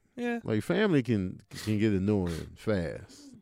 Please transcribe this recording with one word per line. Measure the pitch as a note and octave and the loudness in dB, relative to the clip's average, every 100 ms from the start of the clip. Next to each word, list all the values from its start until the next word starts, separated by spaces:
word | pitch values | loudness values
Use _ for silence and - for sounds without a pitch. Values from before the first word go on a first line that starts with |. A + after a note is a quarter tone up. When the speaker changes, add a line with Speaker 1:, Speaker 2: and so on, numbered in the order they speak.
| _ - | _ -8
Speaker 1:
Yeah. | A#3+ A#3 | -4 -4
Speaker 2:
Like, | - G#2+ | -2 -2
family | - F3 G#3+ D3 | 0 2 4 4
can, | A2 G#2+ F#2 - - - - | 2 0 0 -6 -14 -8 -2
can | G#2+ | 2
get | A2 | 4
annoying | G2 G2 G#2 F2 D#2+ D2+ - | 4 2 2 0 -4 -8 -8
fast. | - G2+ D#2+ A1 - - - - | -2 -2 -2 -6 -14 -20 -20 -20